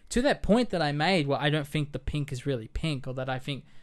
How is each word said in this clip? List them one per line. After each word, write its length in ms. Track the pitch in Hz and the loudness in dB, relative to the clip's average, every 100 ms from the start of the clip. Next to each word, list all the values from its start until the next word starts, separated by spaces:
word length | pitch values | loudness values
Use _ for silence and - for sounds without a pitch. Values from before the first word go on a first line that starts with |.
| - | -2
to 120 | 233 | 2
that 200 | 269 - | 2 2
point 280 | - 226 240 | 4 4 4
that 100 | 175 | 0
I 100 | 147 | 0
made, 340 | 147 165 190 139 | 2 2 2 2
where 140 | 131 | 0
I 100 | 147 | 2
don't 160 | 151 143 | 0 0
think 260 | 160 147 | -2 -2
the 60 | - | -4
pink 340 | - 151 139 | -4 -4 -4
is 140 | 123 139 | -4 -2
really 220 | 127 110 | -4 -4
pink, 380 | - 160 139 131 | -4 -4 -4 -6
or 80 | |
that 140 | 131 131 | -6 -4
I 100 | 131 | -4
think 260 | - 135 - - | -6 -8 -10 -18